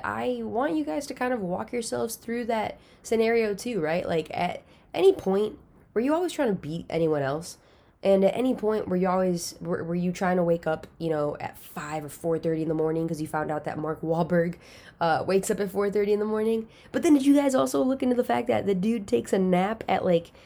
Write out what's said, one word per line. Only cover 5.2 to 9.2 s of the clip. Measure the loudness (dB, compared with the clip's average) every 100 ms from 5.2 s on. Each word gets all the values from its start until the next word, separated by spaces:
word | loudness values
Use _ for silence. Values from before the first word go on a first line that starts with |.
| 2 0 0 -6 -18 -20 _
were | -2
you | 0
always | 0 0
trying | 0 0
to |
beat | 0 -4 -8 -4
anyone | 0 2 2
else? | 0 -4 -8 -16 _ _ _ _
And | 2 4
at | 4 2
any | 0
point, | 0 0 -2 -2
were | 0
you | 0
always, | 2